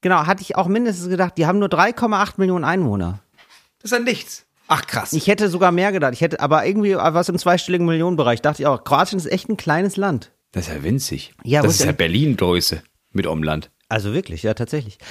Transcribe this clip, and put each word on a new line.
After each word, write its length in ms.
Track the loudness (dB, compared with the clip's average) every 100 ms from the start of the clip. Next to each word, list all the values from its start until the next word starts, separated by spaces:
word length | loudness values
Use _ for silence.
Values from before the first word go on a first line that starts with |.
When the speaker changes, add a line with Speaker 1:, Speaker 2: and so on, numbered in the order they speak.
Speaker 1:
Genau, 240 | 2 2 2
hatte 160 | -2
ich 140 | -2 -2
auch 120 | 0
mindestens 420 | 0 0 -4 -4
gedacht, 280 | 0 -2 0
die 80 | 2
haben 140 | 2
nur 100 | 2
drei 220 | 2 2
Komma 300 | 2 0 0
acht 160 | 0 0
Millionen 260 | 0 2 0
Einwohner. 540 | 0 0 0 -2 -6 _ _ _ -20 _ _
Speaker 2:
Das 100 | -4
ist 60 | -2
ja 60 |
nichts. 420 | -2 -4 -6 -18 _ _ -2
Ach, 180 | -2 0
krass. 280 | -6 -2
Speaker 1:
Ich 140 | -2 0
hätte 220 | 2 2
sogar 220 | 4 4
mehr 200 | 4 2
gedacht. 220 | 2 0
Ich 80 | 0
hätte, 180 | -2 0
aber 260 | 2 2 2
irgendwie 300 | 0 0 2
was 320 | 2 2 0
im 100 | 0
zweistelligen 480 | 2 2 2 0 2
Millionenbereich. 540 | 2 0 2 2 2
Dachte 200 | 0 0
ich 60 | 0
auch, 160 | 0
Kroatien 340 | 2 2 2 -2
ist 80 | -2
echt 180 | -4 -4
ein 80 | -6
kleines 400 | -2 0 -2 -2
Land. 340 | -2 -4 -6 _ _
Speaker 2:
Das 160 | -8 -6
ist 60 |
ja 100 | -6
winzig. 500 | -2 -2 -2 -8 -10 _
Speaker 1:
Ja, 180 | 0 2
Speaker 2:
Das 60 | 4
Speaker 1:
wo 20 |
Speaker 2:
ist 80 | 2
ja 60 | 0
Speaker 1:
denn? 80 | 2
Speaker 2:
Berlin-Größe 840 | 0 2 2 2 2 2 0 -6 _ _ _
mit 140 | -4 -2
Umland. 460 | -2 -2 -4 -6 _ _
Speaker 1:
Also 220 | -4 -2
wirklich, 300 | -4 -6 -6
ja, 100 | -4
tatsächlich. 460 | -4 -4 -6 -8 -16 -6